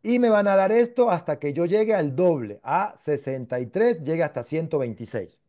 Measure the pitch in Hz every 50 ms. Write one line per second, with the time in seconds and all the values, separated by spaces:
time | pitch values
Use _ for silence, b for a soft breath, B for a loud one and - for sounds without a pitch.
0 | - 214 240 247 247 233 214 208 202 202 196 196 190 190 220 233 240 240 240 -
1 | 247 233 180 165 170 - 147 - - 143 143 170 170 175 190 214 220 214 220 190
2 | 156 147 131 143 185 180 165 135 117 104 104 104 _ 120 147 175 202 214 - -
3 | _ - 147 143 143 135 135 131 123 117 127 123 123 113 _ 185 220 240 233 165
4 | 147 139 160 165 165 147 - 127 120 - 151 160 165 160 - 143 131 120 107 -
5 | 117 - - 110 92 - _ _ _